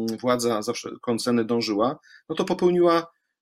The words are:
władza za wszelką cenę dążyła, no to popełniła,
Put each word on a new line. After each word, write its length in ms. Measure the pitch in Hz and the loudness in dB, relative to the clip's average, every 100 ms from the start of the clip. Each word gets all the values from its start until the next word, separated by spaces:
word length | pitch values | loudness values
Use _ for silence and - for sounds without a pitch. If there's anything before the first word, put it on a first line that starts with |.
| 113 110 | -4 -4
władza 420 | 123 123 117 107 | -2 0 0 -2
za 100 | 110 | -4
wszelką 460 | 117 - - - 113 | -8 -10 -10 -4 -4
cenę 260 | 123 120 | 0 0
dążyła, 540 | 110 117 110 101 120 160 _ - - | 0 -2 0 0 0 -2 _ -20 -10
no 80 | 160 | -4
to 80 | |
popełniła, 600 | 190 190 180 180 175 165 165 _ _ _ | -2 2 2 4 4 4 0 _ _ _